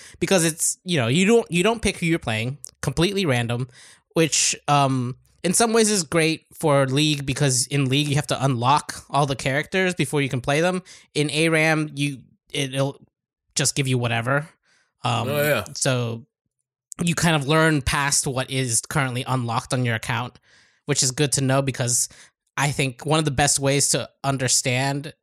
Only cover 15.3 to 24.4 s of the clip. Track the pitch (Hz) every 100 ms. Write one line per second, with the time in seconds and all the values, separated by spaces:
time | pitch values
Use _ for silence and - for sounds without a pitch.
15.3 | 147 147 123 - 139 143 123 117 113 -
16.3 | _ _ _ _ _ _ - 170 160 170
17.3 | 156 135 160 160 151 - 151 139 - 151
18.3 | 131 127 135 127 110 - 156 131 123 123
19.3 | 131 117 110 - 127 123 113 - 113 123
20.3 | - _ _ _ _ - 139 131 123 143
21.3 | - 135 135 135 127 123 120 - - -
22.3 | _ _ - 143 131 135 123 143 156 151
23.3 | 131 143 - 139 143 - 139 113 _ 139
24.3 | 135